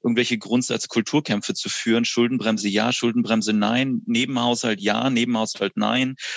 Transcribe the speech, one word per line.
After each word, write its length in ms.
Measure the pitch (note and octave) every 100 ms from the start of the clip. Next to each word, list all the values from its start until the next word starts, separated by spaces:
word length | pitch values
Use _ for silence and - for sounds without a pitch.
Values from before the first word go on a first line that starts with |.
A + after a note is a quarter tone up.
irgendwelche 360 | A#2+ A#2 A#2+ A#2
Grundsatzkulturkämpfe 1120 | G2+ B2 - A2+ - A#2 - - - G#2 -
zu 160 | - G2+
führen. 380 | - A#2 A2+ A#2
Schuldenbremse 640 | - A#2+ B2+ G#2+ G#2+ G2+
ja, 200 | G2+ A#2
Schuldenbremse 640 | B2 A#2+ A#2 G#2+ A2+ G#2
nein, 480 | G#2+ G#2+ B2 C3+ B2 -
Nebenhaushalt 760 | A#2 C3 B2+ A#2+ A#2 A#2+ G2+
ja, 300 | G#2+ A2 C3
Nebenhaushalt 640 | A#2 A#2+ A2+ A2 - G2+ -
nein, 400 | G#2+ B2+ C3 C3 -